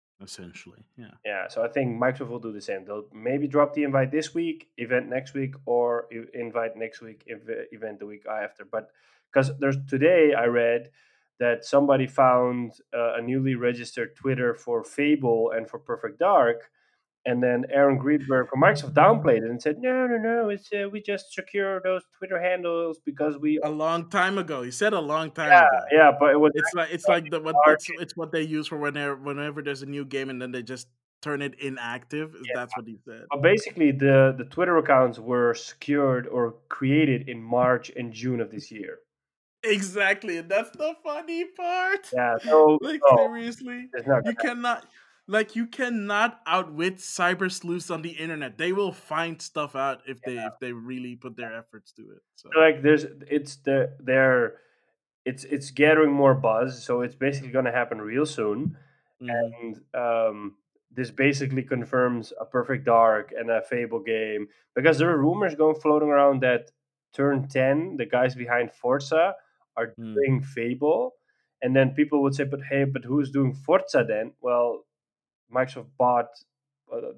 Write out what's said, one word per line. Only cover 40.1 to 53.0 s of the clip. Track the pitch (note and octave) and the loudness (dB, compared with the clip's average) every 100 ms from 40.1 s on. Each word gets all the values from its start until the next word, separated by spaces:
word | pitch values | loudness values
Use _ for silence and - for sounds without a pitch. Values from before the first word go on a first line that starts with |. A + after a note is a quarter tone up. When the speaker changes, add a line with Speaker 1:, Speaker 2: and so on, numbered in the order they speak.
| G3+ G#3+ E3+ | 0 -4 -8
Speaker 1:
and | E3+ | -2
that's | G3 A3+ | -4 -4
the | - D4+ E4 | -6 -6 -6
funny | D#4+ D4 E4 E4 F4+ | -8 -10 -8 -8 -8
part. | F#4 F4 F#4 F#4 G4 - B2 | -8 -6 -4 -2 -4 -4 -2
Speaker 2:
Yeah, | B2 A#2 - | -2 -2 4
so, | D#3 D#3 D3+ | 6 8 6
Speaker 1:
Like, | C#4 D#4 C#3 | 0 2 6
Speaker 2:
no, | B2 | 6
Speaker 1:
seriously, | A2 A#3 A#3 A#3 B3+ B3 B3 | 4 -2 -8 -10 -12 -12 -12
Speaker 2:
it's | B3 F3+ | -8 0
not | C3 | 0
Speaker 1:
you | A3+ A#3 | 0 -4
Speaker 2:
gonna | |
happen. | C#4 | -4
Speaker 1:
cannot, | A#3+ A#3+ A#3 - _ _ _ - | -4 -4 -4 -8 _ _ _ -4
like, | G#3+ G#3+ A3+ | -2 -2 -4
you | A#3 | -8
cannot | - B3 A3+ G3+ G#3 A#3 - D#3+ | -6 -6 -4 -4 0 -2 -4 -4
outwit | F3+ E3 D3+ F3+ F#3 | -2 -2 -4 -4 -6
cyber | - - F3 F3+ F#3 | -10 -2 -2 0 -4
sleuths | F#3 E3+ F3 E3 | -6 -8 -8 -6
on | D#3+ | -8
the | E3 | -8
internet. | D3+ D#3+ D#3 C3 G#2+ | -10 -10 -8 -10 -6
They | E3 | -2
will | G3 G3 | -2 -2
find | - - D#3 E3 D#3+ | -6 -8 -6 -4 -8
stuff | - D#3 D3 C3 | -10 -8 -6 -4
out | C3+ - C3 | -4 -6 -12
if | B2+ | -12
they, | C3 A#2+ | -10 -8
Speaker 2:
Yeah. | A2 | -10
Speaker 1:
if | - | -10
they | B2 | -10
really | A#2+ A#2 B2+ B2 B2 | -10 -12 -12 -12 -14
put | B2 A2+ | -16 -14
their | A#2 | -12
efforts | A2+ A2+ A2 - | -12 -16 -20 -20
to | - G#2 | -20 -20
it, | F#2+ _ _ | -20 _ _
so. | - D#3+ | -2 6
Speaker 2:
Like, | D#3+ D3 | 6 6
there's, | C#3+ D3+ | 4 4